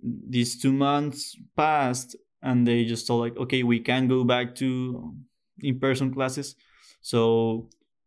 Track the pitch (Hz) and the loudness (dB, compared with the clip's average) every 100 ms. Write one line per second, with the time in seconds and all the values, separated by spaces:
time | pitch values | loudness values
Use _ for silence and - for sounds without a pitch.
0 | 120 - - 123 120 - 135 135 139 143 | -10 -8 -4 0 0 0 0 2 2 0
1 | 147 139 - - - - 156 151 131 123 | -2 -6 -10 -12 -10 -2 2 2 0 -2
2 | - - _ _ 131 123 120 120 117 117 | -6 -16 _ _ 0 2 4 4 2 -2
3 | - 120 117 120 131 131 120 117 117 127 | 0 0 0 -4 -2 0 2 2 2 0
4 | 127 131 123 123 120 123 131 127 127 123 | 2 2 4 2 0 -4 -4 -2 -4 -6
5 | - - - _ _ - 143 127 135 131 | -10 -14 -20 _ _ -8 -4 0 0 0
6 | 135 131 131 131 139 - _ _ - _ | 0 -2 -4 -4 -10 -14 _ _ -20 _
7 | - 120 113 113 113 113 117 _ _ _ | -2 2 4 4 2 -2 -8 _ _ _